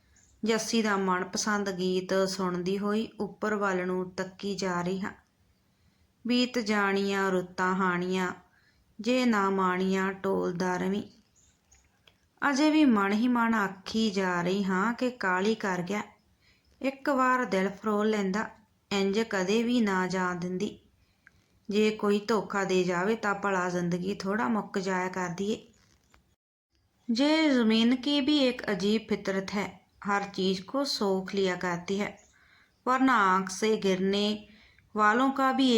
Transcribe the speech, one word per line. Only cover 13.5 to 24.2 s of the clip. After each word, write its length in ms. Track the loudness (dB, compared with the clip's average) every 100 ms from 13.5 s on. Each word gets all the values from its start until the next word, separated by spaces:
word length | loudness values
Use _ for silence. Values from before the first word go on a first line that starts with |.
ਆਖੀ 560 | 2 0 -4 -6 -2 0
ਜਾ 300 | 0 0 0
ਰਹੀ 220 | 0 0
ਹਾਂ 280 | 0 0 0
ਕਿ 160 | 0 -4
ਕਾਹਲੀ 440 | -2 -2 0 0
ਕਰ 280 | 0 -2 -4
ਗਿਆ। 200 | -4 -6 -8 _ _ _ _ _ _ -8
ਇੱਕ 280 | -6 -4 -2
ਵਾਰ 340 | 2 2 2
ਦਿਲ 240 | 0 0 -2
ਫਰੋਲ 420 | -4 -2 0 0
ਲੈਂਦਾ, 380 | 0 0 -2 -4 -10 _ _ -6
ਇੰਜ 300 | -2 0 0 0
ਕਦੇ 320 | -2 0 0
ਵੀ 180 | 2 2
ਨਾ 260 | 2 2 0
ਜਾਣ 320 | 0 -2 -2
ਦਿੰਦੀ। 400 | -6 -4 -6 -8 _ _ _ _ _ _ _ _ -4
ਜੇ 220 | 2 2
ਕੋਈ 280 | 2 0 0 2
ਧੋਖਾ 360 | -2 0 -2
ਦੇ 180 | 0 2
ਜਾਵੇ 300 | 2 0 0 0
ਤਾਂ 180 | -2
ਭਲਾ 340 | -2 -2 0 0
ਜ਼ਿੰਦਗੀ 460 | -2 -2 -2 -4
ਥੋੜ੍ਹਾ 340 | -6